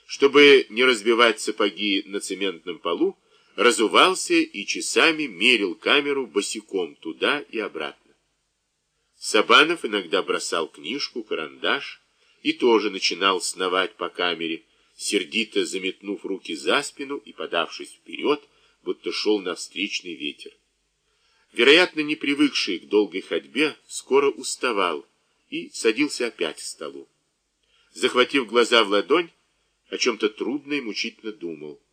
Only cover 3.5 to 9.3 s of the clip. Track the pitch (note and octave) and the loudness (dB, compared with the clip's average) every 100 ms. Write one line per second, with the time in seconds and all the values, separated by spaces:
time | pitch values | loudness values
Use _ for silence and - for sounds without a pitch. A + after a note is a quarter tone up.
3.5 | - A2+ A2+ G#2+ G2 E3 F#3 - E3+ D#3+ | 2 2 4 2 4 4 2 0 0 0
4.5 | G2+ G2 F#2+ - A2 D3+ D#3 D3 E2+ A#2 | -6 -8 -6 -2 2 2 0 -6 -2 2
5.5 | A#2 G2 E2 - C3+ D3 C#3 B2+ G#2 - | 2 0 -2 0 0 0 -4 -4 -4 -4
6.5 | A2+ - F#2+ E2+ D2 E2 D#2 G2 C#3+ C#3 | -8 -8 -6 -6 -8 -14 -4 -2 -2 -6
7.5 | A2+ G2+ D#2+ D2 - _ _ _ _ _ | -8 -8 -8 -10 -12 _ _ _ _ _
8.5 | _ _ _ _ _ _ _ - | _ _ _ _ _ _ _ -2